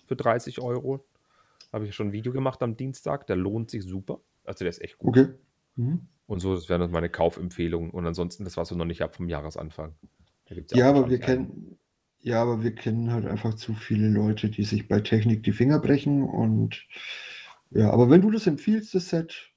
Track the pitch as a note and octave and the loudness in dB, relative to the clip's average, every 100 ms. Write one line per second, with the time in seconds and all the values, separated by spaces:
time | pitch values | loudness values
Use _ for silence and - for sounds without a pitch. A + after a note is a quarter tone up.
0 | - B2+ A#2+ A#2+ B2 A#2+ B2 B2 C3 C3+ | -10 -2 0 0 -2 -8 -6 -4 -4 -8
1 | _ _ _ _ _ _ - A2 G#2 - | _ _ _ _ _ _ -12 -8 -8 -6
2 | G#2 G#2 A#2 C3 C3+ - A#2+ A2 C3 C3 | -6 -4 -4 -4 -4 -4 -6 -6 -8 -8
3 | - D3 - F#2 F#2 G#2+ A2+ A2+ F#2 F#2+ | -6 -6 -2 -2 -2 -4 -6 -8 -8 -10
4 | - - _ _ - G2 F2+ - - - | -8 -12 _ _ -14 -6 -6 -6 -12 -4
5 | - A#2+ C3 - _ _ _ - A#2+ E3+ | 4 6 6 4 _ _ _ -6 -4 -4
6 | - _ - G2 F#2+ F#2 - F2 F2 E2 | -6 _ -10 -6 -2 -2 0 0 0 0
7 | E2+ - E2+ - F2+ F2 E2+ E2+ E2 F2 | -2 0 0 0 -8 -6 -4 -4 -6 -6
8 | E2+ E2+ F2 - F#2+ - E2+ F2 E2 E2 | -6 -4 -6 -8 -10 -8 -6 -4 -4 -4
9 | D#2 - F2 D#2 D2+ - D#2 - D#2 D#2 | -8 -8 -8 -8 -10 -12 -14 -12 -14 -16
10 | - _ _ _ - F2 - B2 B2+ C#3+ | -20 _ _ _ -20 -16 0 4 6 6
11 | B2 B2 - B2+ B2+ - - - _ _ | 4 0 0 0 -2 -12 -18 -20 _ _
12 | _ _ A#2+ A#2 A#2+ A2+ A#2 A2 A#2 A2+ | _ _ -2 0 0 0 -2 -4 -4 -2
13 | A#2 A#2 - A2 A2+ A2 - A2 - G#2+ | -2 -2 -2 -2 -4 -4 -6 -8 -2 2
14 | G#2+ G#2 G#2 G#2+ G#2+ A2 G#2+ G#2+ - G#2 | 4 4 2 0 -2 -2 -2 -2 2 0
15 | G#2+ A2 A2 A2 A2+ G#2 B2 D3+ - C#3 | 4 2 4 2 0 2 4 4 4 2
16 | D3 C#3+ C3+ A2+ A2+ A2 A2 - - - | 2 0 0 0 2 2 0 -4 -16 -18
17 | - - - - - - _ - G#2+ A2+ | -16 -16 -16 -18 -20 -20 _ 2 4 6
18 | B2 E3 G#3 A3 G3 C#3+ - A3 G#3+ F#3 | 8 8 8 2 0 0 0 0 0 -4
19 | F3 E3+ E3 - - | -2 -4 -4 -10 -20